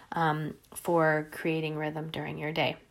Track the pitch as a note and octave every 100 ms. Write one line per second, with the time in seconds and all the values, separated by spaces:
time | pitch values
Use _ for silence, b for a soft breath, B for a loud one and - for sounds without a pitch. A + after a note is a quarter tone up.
0 | B - D#3+ D#3 D3+ - _ - - E3+
1 | D#3 D3+ D3+ - E3+ D#3+ D#3 D3+ D3+ D#3
2 | D#3+ D3 D3+ D#3 D3+ D#3+ C#3 - -